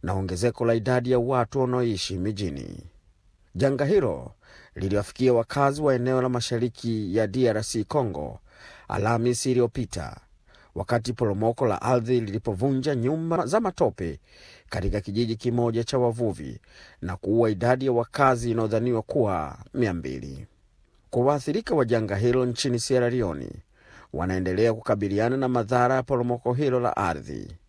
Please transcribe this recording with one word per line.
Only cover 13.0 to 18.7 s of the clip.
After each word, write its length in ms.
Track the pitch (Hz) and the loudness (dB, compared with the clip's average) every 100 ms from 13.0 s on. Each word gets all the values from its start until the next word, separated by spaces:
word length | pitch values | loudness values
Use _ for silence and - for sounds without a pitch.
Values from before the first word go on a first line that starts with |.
| 120 160 165 170 131 | 0 -2 0 -2 0
za 140 | 202 | 0
matope 600 | 208 - 131 - 85 69 - - - - - | 0 0 0 0 -6 -8 -14 -20 -20 -20 -10
katika 320 | 110 95 104 | -6 -2 -2
kijiji 360 | 101 101 117 110 | -2 -2 -2 -2
kimoja 480 | 123 120 120 113 | -2 0 2 0
cha 140 | 113 131 | -2 2
wavuvi 640 | 120 113 113 76 69 57 - - - - | 2 2 -2 -2 -8 -12 -18 -20 -20 -10
na 140 | 90 90 | -8 -6
kuua 340 | 98 113 113 | 0 4 4
idadi 360 | 98 120 131 131 | 2 2 2 2
ya 60 | |
wakazi 580 | 117 117 - 135 123 120 | 0 -2 2 4 4 0
inayodhaniwa 520 | 113 110 | 0 0